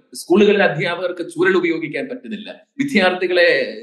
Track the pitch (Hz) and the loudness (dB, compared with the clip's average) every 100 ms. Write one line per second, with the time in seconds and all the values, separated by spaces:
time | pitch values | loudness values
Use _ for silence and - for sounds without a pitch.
0 | _ - - 185 208 202 180 151 175 175 | _ -10 0 4 6 4 2 0 -4 -4
1 | 180 175 170 - 185 185 165 160 151 147 | -6 -6 -8 -2 2 2 0 -2 -6 -8
2 | 131 123 117 104 - 90 _ - 143 202 | -8 -10 -12 -12 -12 -18 _ -8 -2 2
3 | 185 180 180 180 170 139 113 110 | 2 0 0 2 4 2 0 -8